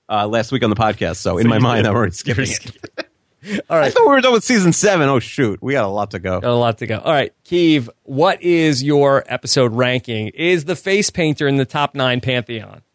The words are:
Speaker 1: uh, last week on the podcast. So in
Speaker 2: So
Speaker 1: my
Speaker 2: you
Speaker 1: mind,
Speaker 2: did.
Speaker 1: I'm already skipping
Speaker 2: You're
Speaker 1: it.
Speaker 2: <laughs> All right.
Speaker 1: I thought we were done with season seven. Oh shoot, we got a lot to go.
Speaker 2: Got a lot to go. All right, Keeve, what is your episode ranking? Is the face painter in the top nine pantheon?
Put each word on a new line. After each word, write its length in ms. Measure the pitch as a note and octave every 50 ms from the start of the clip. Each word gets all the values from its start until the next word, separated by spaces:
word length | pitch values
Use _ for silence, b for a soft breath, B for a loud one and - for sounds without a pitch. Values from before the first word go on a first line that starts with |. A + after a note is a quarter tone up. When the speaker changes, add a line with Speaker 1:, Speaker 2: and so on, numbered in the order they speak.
| _ -
Speaker 1:
uh, 180 | G#2+ G#2+ G#2 G#2
last 240 | A2 A#2 G#2+ -
week 120 | C3 B2+ A#2+
on 60 | A2
the 60 | G#2+
podcast. 420 | G#2+ A2+ G#2+ G#2 - - E2+ E2+ -
So 200 | - G2 F#2 F2+
in 60 | A2+
Speaker 2:
So 60 | A#2
Speaker 1:
my 80 | A2+ G#2+
Speaker 2:
you 40 |
Speaker 1:
mind, 220 | A#2+ A#2+ A#2+ A2+ G#2
Speaker 2:
did. 60 | A2
Speaker 1:
I'm 40 | G2
already 160 | A2+ A2+ F#2
skipping 360 | E2+ - - - B2+ G#2+ C3+ B2
Speaker 2:
You're 580 | - - - - - _ - - - - - _ _ _ _ _ _ _ -
Speaker 1:
it. 180 | F#3 G#3 G3+ -
Speaker 2:
<laughs> 40 | -
All 80 | E3+ E3
right. 80 | D3
Speaker 1:
I 40 | C#3
thought 100 | - B4
we 80 | A#4 - F#3
were 40 | C4+
done 120 | A#3+ C4 B3
with 100 | A3+ -
season 300 | - - A3 F#3 E3+ D#3+
seven. 340 | - - G#3 G3 F3 D3+ C#3
Oh 100 | C#3 B2
shoot, 420 | - - - - C#3 A2 G2 F#2
we 120 | - B2 C#3
got 120 | C#3 A2
a 40 | G2
lot 220 | G2 G2+ G#2 G2+
to 80 | G#2 G2
go. 220 | E2+ F#2+ F#2 F2+
Speaker 2:
Got 80 | F2+ B2
a 60 | A#2+
lot 240 | A#2+ A#2+ A#2 A2+ -
to 80 | B2 G#2+
go. 100 | A2 G#2
All 160 | - - D#3+
right, 180 | C#3+ B2+ - _ _ _
Keeve, 460 | - F3 F3 F3 E3 D#3 D3 A#2+ A2+ - _
what 400 | _ - C3+ C3 D#3+ F#3+ F3+ -
is 420 | - F3 F3 E3+ D#3+ D#3 D3 B2 C3
your 400 | C#3+ D3 C#3+ C#3 C#3 C#3 C3+ - -
episode 460 | B2 B2+ - A#2+ - D3 C3 A#2+ G#2+
ranking? 560 | A#2+ B2+ B2 B2+ B2+ - - A#2 A2 G#2+ G#2+
Is 360 | - - D#3 E3+ F3+ E3+ C#3+
the 100 | D3+ F#3+
face 340 | - - G3 F#3+ G3+ G3+ -
painter 360 | - - E3+ D#3 D3 - D3+ C#3
in 80 | C#3 C#3
the 80 | C3+
top 280 | - - D3+ D3 C#3+ -
nine 240 | C#3+ C3 B2+ B2 B2
pantheon? 640 | - C3+ B2+ B2 A#2+ - A#2+ A2 G#2 G2 G2 - - _ _